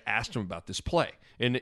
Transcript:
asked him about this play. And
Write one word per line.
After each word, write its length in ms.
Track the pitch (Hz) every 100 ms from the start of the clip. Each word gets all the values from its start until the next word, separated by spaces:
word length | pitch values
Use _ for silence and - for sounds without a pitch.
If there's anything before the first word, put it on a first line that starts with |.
| -
asked 300 | 107 120 120
him 60 |
about 240 | 92 85 -
this 160 | -
play. 300 | - 170 - - - -
And 180 | 123 127